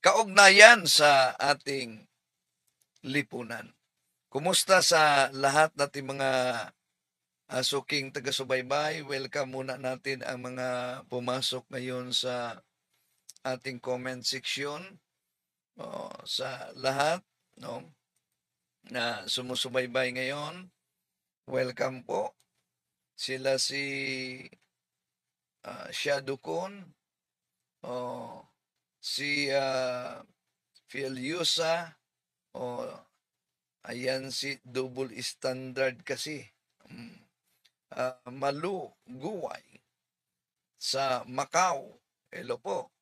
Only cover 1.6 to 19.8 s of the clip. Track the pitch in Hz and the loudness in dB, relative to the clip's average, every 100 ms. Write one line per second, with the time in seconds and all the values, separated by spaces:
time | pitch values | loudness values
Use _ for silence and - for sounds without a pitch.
1.6 | - 135 123 110 104 _ _ _ _ _ | -2 -6 -6 -12 -20 _ _ _ _ _
2.6 | _ _ _ _ 135 139 139 123 117 113 | _ _ _ _ -4 -4 -4 -8 -10 -12
3.6 | 113 _ _ _ _ _ _ 135 160 180 | -14 _ _ _ _ _ _ -4 0 0
4.6 | - 185 - 165 151 143 135 135 139 143 | 6 6 8 6 6 6 4 4 2 6
5.6 | 156 - 143 143 135 139 135 131 127 117 | 4 4 -2 -2 -8 -2 0 2 0 -2
6.6 | 110 _ _ _ _ _ _ _ _ 131 | -8 _ _ _ _ _ _ _ _ -4
7.6 | 127 139 131 147 135 139 127 131 127 131 | -2 -2 -2 -4 -4 -6 -4 -4 -2 -2
8.6 | 127 143 151 160 139 139 131 147 131 131 | 0 -2 -2 -4 -6 -8 -6 -6 -6 -6
9.6 | 131 127 127 127 135 135 - 127 127 127 | -8 -6 -6 -6 -6 -6 -6 -8 -10 -6
10.6 | 127 123 123 131 - 127 120 127 131 127 | -4 -4 -6 -10 -8 -6 -4 -2 -2 -6
11.6 | - 131 127 127 127 120 127 123 120 110 | -8 -10 -8 -8 -4 -4 -2 -4 -6 -10
12.6 | _ _ _ _ _ _ _ - 135 127 | _ _ _ _ _ _ _ -12 -8 -6
13.6 | 131 123 127 127 127 127 117 131 - - | -8 -10 -6 -6 -6 -6 -6 -6 -6 -6
14.6 | 143 147 190 208 _ _ _ _ _ _ | -6 -8 -14 -20 _ _ _ _ _ _
15.6 | _ _ - - - - - - 131 131 | _ _ -12 -10 -12 -14 -8 -6 -6 -8
16.6 | - - 131 135 147 175 _ _ _ - | -12 -6 -4 0 0 0 _ _ _ -18
17.6 | - 120 160 _ _ _ _ _ _ _ | -12 -12 -14 _ _ _ _ _ _ _
18.6 | _ _ - 123 120 120 - - 127 127 | _ _ -10 -6 -4 -6 -6 -6 -4 -6
19.6 | 131 127 | -2 -2